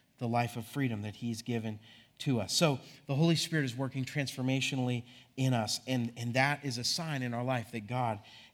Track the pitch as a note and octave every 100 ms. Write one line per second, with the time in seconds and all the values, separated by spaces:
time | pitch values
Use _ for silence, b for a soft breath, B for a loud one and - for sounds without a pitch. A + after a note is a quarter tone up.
0 | b - A#2+ A#2+ A#2+ A#2+ A2+ C#3+ C3+ A2
1 | G#2 G2+ A#2+ A2+ - A#2 A2 G#2+ b b
2 | b b - A#2+ F#2+ - E3 C3 B B
3 | - C#3 E3 D#3+ - D#3+ C3+ A#2 C3 C3+
4 | B2+ D3+ C3 - B2+ C3 B2+ C3+ B2+ B2
5 | A#2 B B - C3 B2 G#2+ - - B2+
6 | A#2 A#2+ A#2+ A#2+ C#3 D3 C#3+ A#2+ A#2+ -
7 | D#3+ C#3+ B2+ A#2 B2 B2+ G#2+ A#2 G2+ B2
8 | A#2+ G#2+ B B B